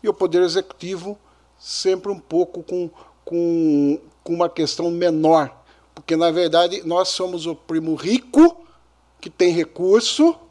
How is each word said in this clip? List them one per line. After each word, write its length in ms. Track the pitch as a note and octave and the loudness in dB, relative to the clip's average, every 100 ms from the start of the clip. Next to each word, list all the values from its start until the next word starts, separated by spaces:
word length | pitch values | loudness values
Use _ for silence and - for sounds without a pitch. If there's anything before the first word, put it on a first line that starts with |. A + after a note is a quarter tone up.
E 60 | G#3+ | -4
o 40 | |
poder 280 | G3+ F#3 F3 | -2 0 0
executivo 760 | F3+ E3+ F3+ - F3 F#3 F#3 G#3 _ _ _ _ | 0 -2 -6 -14 -12 -10 -12 -16 _ _ _ _
sempre 540 | - - F#3+ F#3 G3+ | -14 -6 -2 -2 -4
um 80 | F#3+ | -10
pouco 420 | _ D#3+ F3 F3+ | _ -2 -2 -6
com, 300 | D#3+ F3+ E3+ - - _ | -8 -8 -8 -12 -20 _
com, 760 | - E3+ E3+ E3+ D#3+ C#3+ C#3+ D#3 - _ | -8 -4 -2 0 2 2 2 0 -6 _
com 100 | - | -8
uma 160 | E3+ E3+ | -2 -2
questão 420 | E3+ D3 - E3+ | -2 -6 -4 -4
menor. 580 | E3+ F3 D#3+ D#3 D#3+ C3+ - _ _ _ - | 0 0 2 4 4 2 -10 _ _ _ -20
Porque, 200 | - D#3+ | -4 0
na 140 | E3+ | 0
verdade, 540 | D#3+ E3+ E3 F3 G3 E3 | 0 2 2 2 -2 -4
nós 220 | F3 F3+ | -2 -2
somos 400 | - F#3 F3 D#3+ | -4 -6 -6 -8
o 80 | D#3 | -10
primo 400 | - D#3+ D#3+ D#3 | -6 -6 -4 -6
rico, 720 | E3 B3 - C#4 E4+ - - _ _ _ _ _ | -2 -4 0 6 6 4 -20 _ _ _ _ _
que 120 | E3+ | -20
tem 200 | _ F3+ | _ 2
recurso 840 | E3+ D#3+ - F3+ G#3+ A3+ - D#4+ D#4+ - | 2 -4 -4 2 2 2 2 2 2 -12